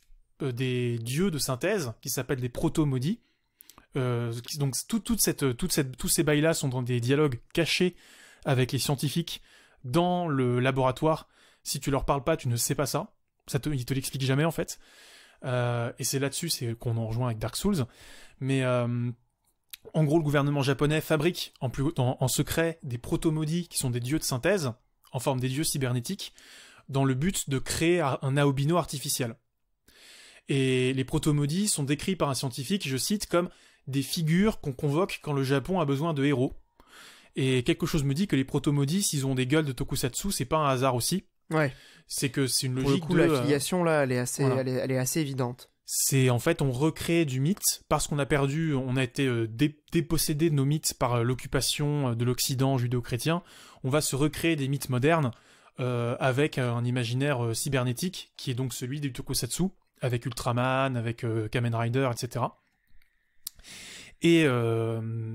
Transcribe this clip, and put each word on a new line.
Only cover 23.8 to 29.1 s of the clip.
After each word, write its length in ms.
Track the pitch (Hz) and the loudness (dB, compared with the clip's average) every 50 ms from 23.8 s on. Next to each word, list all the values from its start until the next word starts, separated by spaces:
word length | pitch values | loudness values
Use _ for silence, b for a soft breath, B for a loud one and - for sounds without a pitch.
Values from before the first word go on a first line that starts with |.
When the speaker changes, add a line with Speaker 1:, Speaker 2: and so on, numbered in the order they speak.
| - 127 | -2 -2
Speaker 1:
des 100 | 117 123 | -2 -2
dieux 180 | 117 127 151 160 | -2 -2 -4 -2
de 60 | - | -2
synthèse 480 | - 139 120 - 165 208 190 147 123 104 _ _ _ _ _ _ - - | -2 -4 0 2 2 2 2 0 -2 -4 _ _ _ _ _ _ -10 -8
en 60 | 131 | -4
forme 220 | - 151 135 127 | -2 0 0 0
des 80 | 127 131 | 0 -2
dieux 160 | 131 143 160 | -2 -2 -2
cybernétiques 720 | - - 147 135 123 123 123 117 - 190 - - - B B B B B B B B B B B - | -2 -2 -2 -2 0 -2 -2 -2 -4 -8 -8 -8 -14 B B B B B B B B B B B -4
dans 160 | 131 135 135 | 0 0 2
le 100 | 135 131 | 2 2
but 360 | 127 151 190 - - - - | 0 0 -2 -2 -2 -4 -2
de 80 | 135 127 | -4 -4
créer 420 | - - - - 160 170 175 175 | -2 -4 -2 0 2 2 2 2
un 360 | 151 135 139 - - 131 135 | 2 0 -2 -2 -2 0 2
Aobino 400 | 147 143 143 135 139 139 151 170 | 4 4 4 2 2 0 2 2
artificiel. 580 | 175 143 - - 131 - 143 | 0 0 -2 -6 -8 -6 -4